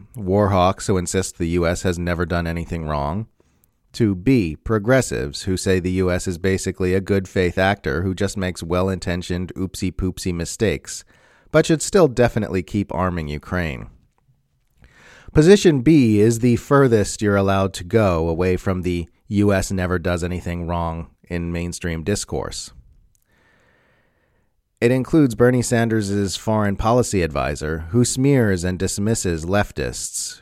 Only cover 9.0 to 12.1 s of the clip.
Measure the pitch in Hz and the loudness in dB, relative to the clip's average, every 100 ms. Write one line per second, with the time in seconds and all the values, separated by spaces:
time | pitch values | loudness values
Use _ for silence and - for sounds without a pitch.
9 | - 87 - 90 90 - 92 - 92 - | -4 -6 -4 -6 -6 -6 -8 -6 -6 -4
10 | 92 - 95 85 82 - 107 69 - - | -4 -4 -6 -4 -6 -2 -2 -2 -6 -16
11 | - _ _ _ _ 156 160 156 - 202 | -18 _ _ _ _ 2 2 0 2 2
12 | 147 | 2